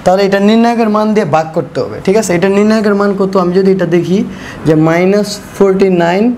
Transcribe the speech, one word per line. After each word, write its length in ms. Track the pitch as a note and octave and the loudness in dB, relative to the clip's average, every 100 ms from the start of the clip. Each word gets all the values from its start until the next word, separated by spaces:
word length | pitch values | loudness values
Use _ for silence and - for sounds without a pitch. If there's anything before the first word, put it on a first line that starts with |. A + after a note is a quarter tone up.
তাহলে 180 | F#3 F#3+ G3 | 0 0 0
এটা 100 | G3 G3+ | 2 2
নির্ণায়কের 420 | A3+ A#3 A#3 A3+ G#3 | 2 2 0 0 0
মান 100 | G#3+ | 0
দিয়ে 120 | G#3+ F#3 D#3 | 0 0 -2
ভাগ 100 | D#3+ F3 | -2 -6
করতে 220 | - C3+ | -6 -6
হবে, 140 | G#2+ G#2+ - | -6 -4 0
ঠিক 100 | G#3 | 0
আছে? 100 | G#3+ F3 | 0 0
এটা 100 | G3 G3 | 0 2
নির্ণায়কের 400 | G#3+ A3 G#3 G3+ | 2 2 0 0
মান 100 | G3+ G3 | 0 0
কত? 120 | F#3+ F#3+ | 0 0
আমি 80 | F3 F3+ | 0 2
যদি 120 | F#3+ F#3+ | 2 0
এটা 100 | E3+ F3 | 0 0
দেখি 220 | D3+ F#3+ B3 - - - C#3+ | 0 -2 -2 -10 -16 -6 0
যে 80 | D#3 D#3+ | 2 2
মাইনাস 400 | E3 F#3 G3+ G3+ - - - | 2 2 0 -2 -8 -14 0
ফোরটি 320 | G3 F#3+ G3 F3+ | 0 2 2 2
নাইন 180 | E3+ F#3 A#3 | 0 2 0